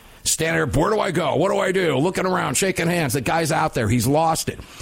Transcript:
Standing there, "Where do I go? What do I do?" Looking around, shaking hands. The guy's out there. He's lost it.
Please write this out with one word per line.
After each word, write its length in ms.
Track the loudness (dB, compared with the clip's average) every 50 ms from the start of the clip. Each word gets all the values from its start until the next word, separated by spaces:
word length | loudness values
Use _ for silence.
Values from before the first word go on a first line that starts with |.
| -20 -20 -16 -8 -4
Standing 480 | -4 -2 0 0 0 0 0 0 0
there, 100 | 2 2
"Where 80 | 2 2
do 80 | 2 0
I 120 | 0 0
go? 260 | 0 -2 0 0 0
What 160 | 2 2 2
do 60 | 2 0
I 140 | 0 0
do?" 240 | 0 0 0 2 2 2
Looking 280 | 0 0 0 0 -2
around, 300 | 0 0 0 -2 -2 -2
shaking 320 | 0 0 0 0 0 0 0
hands. 240 | 0 0 0 0
The 80 | -2 -2
guy's 320 | -2 0 0 0 0 0
out 220 | 0 0 0 0 0
there. 140 | 0 0 2
He's 180 | 2 2 2
lost 420 | 2 2 2 2 2 0 0 -2 -6
it. 100 | -6 -8 -10 -18 -18 -18